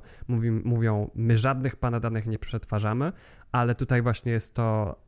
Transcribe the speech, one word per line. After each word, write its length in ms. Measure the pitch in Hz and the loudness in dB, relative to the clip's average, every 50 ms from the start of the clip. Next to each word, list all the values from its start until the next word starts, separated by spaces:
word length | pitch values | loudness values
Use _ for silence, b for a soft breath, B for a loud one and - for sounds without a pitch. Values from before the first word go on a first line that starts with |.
| B B B B B - | B B B B B -2
mówi-, 240 | 123 113 113 117 | 0 0 2 2
mówią, 600 | 113 110 - 123 120 117 113 113 107 104 104 - - | 0 0 0 0 0 2 2 2 2 0 -2 -2 -2
„My 220 | - 117 117 117 110 | -2 2 4 4 4
żadnych 380 | 107 131 135 131 127 135 - | 4 2 2 0 -2 -4 -2
pana 240 | - - 123 120 117 | -2 -2 -2 0 0
danych 260 | 110 117 113 110 104 | -2 -2 -2 -2 -2
nie 140 | 113 110 107 | -2 -4 -4
przetwarzamy”, 720 | - - - 110 - - - 107 101 107 110 120 139 170 185 B B B B B B - | -4 -6 -6 -6 -4 -4 -2 0 0 0 0 0 -2 -4 -4 B B B B B B -4
ale 240 | - 123 120 120 120 | 0 0 2 2 0
tutaj 260 | - 135 - 131 120 | 0 0 0 2 2
właśnie 300 | 117 123 113 - - 123 | 2 2 -2 -2 -2 -2
jest 240 | 117 113 - - - | -2 -2 -2 -4 -4
to, 400 | - 117 113 110 110 107 90 - - - | -2 0 0 0 0 -2 -2 -6 -10 -8